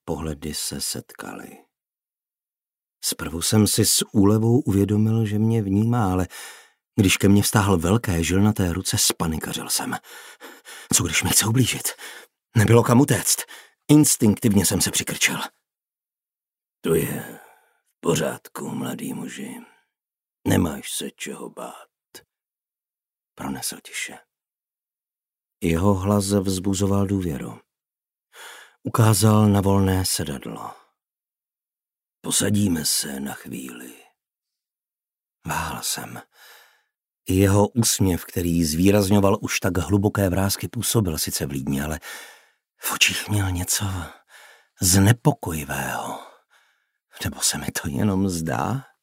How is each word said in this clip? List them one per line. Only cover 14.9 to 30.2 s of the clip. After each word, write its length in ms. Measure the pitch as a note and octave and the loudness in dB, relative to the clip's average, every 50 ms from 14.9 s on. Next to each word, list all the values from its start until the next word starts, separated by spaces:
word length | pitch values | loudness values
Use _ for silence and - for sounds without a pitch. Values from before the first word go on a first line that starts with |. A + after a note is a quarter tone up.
přikrčil. 480 | - - - - - - - - - - - - - _ _ _ _ _ _ _ _ _ _ _ _ _ _ _ _ _ _ _ _ _ _ _ _ _ | -2 -4 -4 -6 -4 -2 -2 -2 -2 -4 -8 -10 -14 _ _ _ _ _ _ _ _ _ _ _ _ _ _ _ _ _ _ _ _ _ _ _ _ _
"To 140 | - E2 E2 | -2 0 0
je 440 | - - - - - - - - - - - _ _ _ _ _ _ _ _ _ | 0 0 -2 -6 -8 -10 -12 -16 -20 -20 -20 _ _ _ _ _ _ _ _ _
v 20 | _ | _
pořádku, 680 | - E2+ D#2+ D#2 D#2 C2 B1+ - - - - - - - | -2 0 0 0 0 -4 -6 -8 -12 -16 -14 -12 -10 -8
mladý 440 | - B1+ B1+ B1+ - - - - - | -8 -6 -6 -6 -8 -8 -8 -10 -8
muži. 480 | - - - - - - - - - - - _ _ _ _ _ _ _ _ _ _ _ _ _ _ - | -10 -10 -12 -12 -14 -14 -14 -14 -18 -20 -20 _ _ _ _ _ _ _ _ _ _ _ _ _ _ -2
Nemáš 440 | - G2+ G2 F#2 D#2 C#2+ C2+ - - | 2 2 2 2 0 -4 -8 -10 -10
se 200 | - - D2+ C2+ | -8 -8 -8 -10
čeho 380 | - - - D2+ C2+ - B1 A1 | -12 -12 -12 -12 -12 -12 -14 -16
bát," 380 | - - A#1 B1 - - - _ _ _ _ _ - - - _ _ _ _ _ _ _ _ _ _ _ _ _ _ _ _ _ _ _ _ _ _ | -14 -14 -14 -14 -14 -18 -20 _ _ _ _ _ -20 -20 -20 _ _ _ _ _ _ _ _ _ _ _ _ _ _ _ _ _ _ _ _ _ _
pronesl 420 | - - C#2 C#2 - - - - - - | -12 -10 -10 -8 -8 -8 -10 -10 -12 -16
tiše. 340 | - - - - - - - - _ _ _ _ _ _ _ _ _ _ _ _ _ _ _ _ _ _ _ _ _ _ _ _ _ _ _ - | -14 -12 -10 -10 -10 -12 -18 -20 _ _ _ _ _ _ _ _ _ _ _ _ _ _ _ _ _ _ _ _ _ _ _ _ _ _ _ -2
Jeho 300 | E2+ E2 E2 F#2+ G#2 G2+ | 0 0 2 2 2 2
hlas 320 | F#2 F#2 G2+ G#2 G#2 G2 | 2 2 2 2 2 2
vzbuzoval 840 | G2 G2+ G2+ F#2+ G2 F#2+ F#2 F#2 G2+ G2 F#2 G2+ G2 G2 G2+ G2+ | 2 0 0 0 0 -2 -2 -2 -2 -2 0 0 0 0 0 0
důvěru. 520 | F#2+ G2+ F#2+ F2+ E2+ C#2+ - - - - - _ _ _ _ _ _ _ _ _ _ _ _ _ _ _ - - - - - - - _ _ - | 0 0 -2 -2 -4 -4 -6 -8 -10 -14 -16 _ _ _ _ _ _ _ _ _ _ _ _ _ _ _ -20 -20 -20 -20 -20 -20 -20 _ _ -10
Ukázal 640 | - - - A2 A2 A2 F#2 G#2+ A2 G#2+ G#2+ G#2+ G#2 | -4 0 2 4 4 4 4 4 4 6 6 6 6
na 120 | G2+ G2+ | 4 4
volné 440 | F#2 G2 G2 G2 F#2+ F#2+ F#2+ F#2+ F#2 | 4 2 2 4 2 2 2 0 0
sedadlo. 680 | - - - | -2 -4 -4